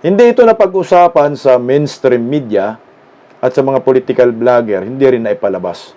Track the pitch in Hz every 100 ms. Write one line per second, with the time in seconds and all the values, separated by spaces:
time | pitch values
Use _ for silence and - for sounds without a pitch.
0 | - 202 240 233 226 220 190 185 175 180
1 | 175 160 147 143 139 123 123 139 147 -
2 | 131 123 117 147 120 104 101 113 _ _
3 | _ _ _ _ 131 139 135 131 127 131
4 | 127 127 123 113 117 123 113 95 98 131
5 | 135 123 107 101 101 95 90 85 -